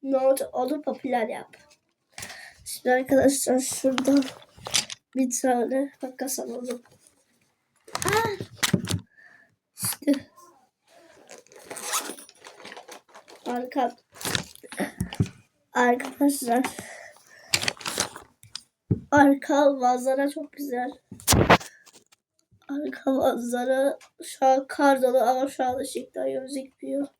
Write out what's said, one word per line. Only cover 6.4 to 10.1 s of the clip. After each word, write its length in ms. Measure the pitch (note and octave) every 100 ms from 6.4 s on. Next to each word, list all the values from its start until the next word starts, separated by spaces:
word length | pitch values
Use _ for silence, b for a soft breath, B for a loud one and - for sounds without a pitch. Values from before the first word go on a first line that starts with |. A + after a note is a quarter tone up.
| B3+ A#3+ B3 A#3+ _ _ _ _ _ _ _ _ _ _ - -
Aa! 340 | - G#4 A4+ F#4+ - - - - - - - b b b b _ _ -
İşte. 280 | - - -